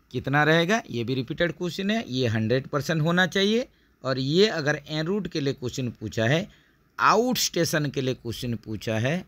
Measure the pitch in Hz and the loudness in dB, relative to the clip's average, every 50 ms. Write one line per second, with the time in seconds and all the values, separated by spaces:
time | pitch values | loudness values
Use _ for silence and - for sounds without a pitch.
0 | _ _ - 127 - 135 135 147 151 151 160 170 170 170 214 233 - - 120 117 | _ _ -8 -6 -4 0 2 4 4 6 4 4 4 2 0 -2 -2 -4 -6 -6
1 | 117 110 131 127 123 - 156 - 170 170 151 - 180 175 - - 190 196 220 226 | -4 -2 -4 -4 -4 -6 -2 -2 -2 -2 -2 -4 -6 -6 -6 -4 -2 -2 -2 -2
2 | - - 123 127 127 113 107 113 110 107 123 135 135 - - 143 139 - 165 160 | -4 -4 -2 0 0 0 2 0 2 2 2 0 0 -2 -4 -2 0 0 0 0
3 | 151 165 170 180 185 170 - 196 196 208 220 233 262 - _ _ _ _ _ _ | 2 2 4 2 2 2 2 2 2 2 2 0 -2 -4 _ _ _ _ _ _
4 | - 131 135 131 131 135 156 180 202 220 156 165 143 143 151 151 147 - 156 156 | -4 -4 -2 -2 0 2 4 4 4 4 4 0 0 -2 -2 -2 -4 -6 -4 -4
5 | 160 170 196 214 180 175 - 160 139 139 127 - 123 120 117 - 127 117 - - | -2 -2 -2 -4 -4 -4 -4 -2 -2 -2 -2 -2 -6 -8 -6 -4 -6 -6 -6 -6
6 | 107 107 - 117 110 117 147 - - - - _ _ _ _ _ _ _ _ - | -8 -6 -2 0 2 2 2 0 0 -4 -12 _ _ _ _ _ _ _ _ 2
7 | 113 139 170 208 240 254 233 - - - - 175 165 - - 156 147 143 - 143 | 4 6 6 6 4 2 0 0 -2 -2 0 0 0 0 0 -2 -2 -2 -4 -2
8 | 131 127 123 - - 117 110 - - 123 117 104 - 110 110 98 - 120 110 110 | -2 -2 -4 -4 -6 -8 -8 -6 -6 -6 -6 -6 -8 -10 -10 -8 -4 -2 -2 0
9 | 113 131 160 185 185 | 0 0 -2 -4 -6